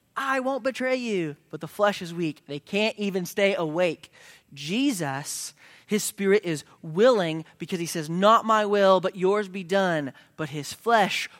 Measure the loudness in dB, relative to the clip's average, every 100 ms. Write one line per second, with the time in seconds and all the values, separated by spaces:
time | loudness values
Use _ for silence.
0 | _ -8 -4 -2 -2 -4 -4 -4 -2 -2
1 | -2 -2 -4 -8 _ -14 -10 0 0 0
2 | -6 -6 -6 -6 -10 -12 -6 -2 -2 -2
3 | -4 -4 -4 0 0 0 -2 0 -2 -2
4 | -10 _ -20 -20 _ -14 -6 -2 -2 -2
5 | -4 -6 -8 -10 -12 -16 -20 -20 -4 -4
6 | -4 -2 2 2 2 -6 -8 _ -8 2
7 | 4 4 2 -4 -8 -12 -8 -6 -4 -6
8 | -4 2 6 6 6 2 2 4 6 6
9 | 2 -2 0 0 -2 -8 -2 0 0 0
10 | -4 -10 _ -10 -8 -8 -10 -8 2 4
11 | 4 0 -6 -12